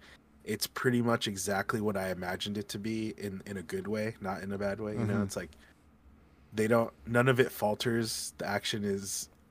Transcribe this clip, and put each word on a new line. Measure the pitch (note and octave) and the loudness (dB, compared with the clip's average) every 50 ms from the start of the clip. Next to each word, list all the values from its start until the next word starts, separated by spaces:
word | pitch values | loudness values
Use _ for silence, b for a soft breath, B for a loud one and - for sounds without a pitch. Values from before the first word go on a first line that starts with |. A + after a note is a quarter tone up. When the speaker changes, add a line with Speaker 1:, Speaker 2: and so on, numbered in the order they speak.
| B B B B _ _ - - - | B B B B _ _ -20 -12 -6
Speaker 1:
it's | - G#2+ - - | -6 -4 -2 -4
pretty | - - - - C3 B2 A#2+ | -4 -2 0 2 4 4 4
much | A#2 A#2+ A#2 A2+ - A2+ | 4 4 2 2 2 -2
exactly | G2+ F#2 F#2 G2+ G2 F#2+ G2 - - A2+ | -2 -2 -2 0 0 0 0 0 0 0
what | G#2 G#2+ G2 | 0 0 0
I | G2 F#2+ F#2+ | 0 -2 -2
imagined | F2+ F2+ F#2 F2+ F#2 F#2+ - G#2 G2+ G#2 | -2 -4 -4 -4 -4 -4 -4 -4 -4 -4
it | G2+ - | -6 -6
to | - G#2+ | -6 -6
be | G2+ A2 A2+ A2 A2 A2 - - | -4 -4 -4 -4 -4 -6 -6 -6
in, | G#2 G2+ F#2+ F#2+ - | -6 -6 -6 -8 -10
in | G#2 G2+ F#2+ | -8 -10 -10
a | |
good | E2+ D#2+ F#2+ F#2+ F2+ | -8 -6 -6 -6 -4
way, | G2+ G#2+ G#2+ G#2+ A2 A2+ - | -2 -2 -2 -2 -2 -4 -4
not | G2+ F#2 G2 E2+ | -4 -4 -4 -4
in | F#2+ G2 | -4 -6
a | G2+ G2 | -4 -2
bad | G2+ G2+ G2 G2+ | -2 -2 -2 -2
way. | A2 G#2 G#2+ | -4 -4 -2
You | A#2 A2+ | 0 0
know, | G#2 G2+ | 2 2
Speaker 2:
Mm-hmm. | G#2+ | 2
Speaker 1:
it's | G2+ G2 - | 0 0 -2
like, | F#2+ F2+ E2 - - b b b _ _ _ _ - - - - - - - _ - - - | -6 -8 -8 -12 -18 b b b _ _ _ _ -20 -20 -20 -20 -20 -20 -20 _ -20 -20 -8
they | - G#2+ G#2+ | -2 0 4
don't, | A2 A#2 A#2 A2+ - - - - | 6 6 4 4 2 -2 -10 -4
none | A2+ A#2 A#2+ B2 C3+ | 2 4 6 6 8
of | B2+ A#2+ | 8 6
it | B2+ - | 6 4
falters. | - - - G#2 G#2+ - - B2 A#2 A#2 A2+ A2+ - - - - - - | 2 -2 0 0 0 0 0 2 2 2 2 0 -2 -4 -6 -8 -8 -6
The | - F#2 | -4 -2
action | G2+ G#2 - - - A2 G2+ | -2 -2 -2 -2 -4 -2 0
is | G2+ G2 G2 G2 G2 - - - - - - - - | 0 0 -2 -2 -4 -6 -6 -8 -10 -14 -20 -20 -20